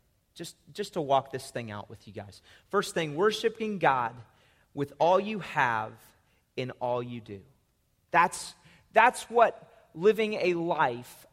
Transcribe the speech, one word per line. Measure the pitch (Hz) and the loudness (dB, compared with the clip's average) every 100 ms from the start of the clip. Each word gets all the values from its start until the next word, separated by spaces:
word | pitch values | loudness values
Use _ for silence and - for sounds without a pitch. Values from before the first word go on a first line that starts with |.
| _ _ _ - | _ _ _ -18
just, | 175 - _ | -18 -18 _
just | 151 202 | -12 -8
to | 185 | -6
walk | 139 135 131 | 0 0 0
this | 131 - | -8 -10
thing | 131 117 | -10 -10
out | 104 - | -12 -14
with | 110 - | -18 -18
you | |
guys. | 101 101 - _ - _ | -16 -16 -20 _ -20 _
First | 196 196 | -2 -2
thing, | 185 160 143 | -4 -4 0
worshiping | 208 214 226 220 220 202 | 0 0 -4 -2 -6 0
God | 156 135 117 123 - _ _ _ _ | 2 2 -2 -8 -20 _ _ _ _
with | 135 139 - | -8 -8 0
all | 160 185 | 2 2
you | 202 214 | 0 -8
have | - 156 131 113 110 113 - _ _ _ _ - | -6 0 0 0 -4 -12 -20 _ _ _ _ -10
in | 127 - | -10 -6
all | 123 123 | -4 -4
you | 123 120 | -4 -10
do. | 107 101 - _ _ _ _ _ _ | -14 -18 -18 _ _ _ _ _ _
That's, | 170 180 - - - _ _ _ | 2 2 0 -14 -18 _ _ _
that's | 220 233 240 - | 6 6 4 -2
what | 233 214 - - - _ | 4 4 4 -14 -20 _
living | 156 190 214 214 214 | 0 2 2 0 0
a | 175 | 0
life | 175 170 156 147 120 123 - - | 0 -2 0 0 0 -10 -20 -8